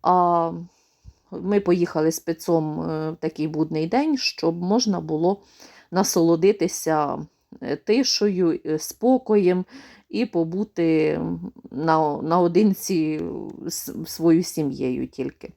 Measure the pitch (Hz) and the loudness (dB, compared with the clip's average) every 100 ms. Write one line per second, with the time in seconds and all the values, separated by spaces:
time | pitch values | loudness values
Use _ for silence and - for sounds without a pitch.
0 | - 180 175 175 165 170 175 _ _ _ | 4 4 4 2 0 -6 -14 _ _ _
1 | - _ _ 185 180 202 202 175 175 160 | -20 _ _ -10 0 0 2 2 2 2
2 | 156 165 - 165 - 165 156 156 165 156 | 0 0 -6 -6 0 0 0 -4 -4 -4
3 | 156 165 160 - 156 151 156 156 165 240 | -6 -6 -8 -4 -4 -2 -2 -2 0 0
4 | 311 269 - - 165 170 175 220 214 180 | 0 0 -4 -2 -2 -2 0 0 2 -2
5 | 156 156 170 196 _ _ - - _ 180 | -2 0 0 0 _ _ -20 -20 _ -2
6 | 175 185 165 165 185 202 180 - - 156 | 0 2 4 4 4 2 -2 -2 -2 0
7 | 147 - 156 _ _ - 127 147 - 226 | 0 -4 -10 _ _ -14 -8 -6 0 2
8 | 262 - 208 180 175 - - 156 - - | 2 0 0 2 0 0 -4 -4 -6 -2
9 | 247 254 254 214 180 180 180 - - - | 2 2 4 4 4 2 -2 -12 -20 -20
10 | _ 208 247 175 165 180 220 - 165 160 | _ -4 -2 -2 -2 -2 -6 0 2 4
11 | 151 156 165 170 175 - - - 165 160 | 2 0 -4 -6 -8 -14 -14 -4 0 2
12 | 151 143 151 175 175 170 214 190 - 185 | 2 -2 0 2 4 4 4 2 -2 -2
13 | 156 156 120 - - - - - - - | 0 -2 -6 -8 -12 -12 -10 -10 -10 -12
14 | 165 - 165 160 175 - 147 135 131 131 | -12 0 4 4 2 -4 -4 -2 -4 -4
15 | 131 - 131 - - | -6 -6 -8 -8 -20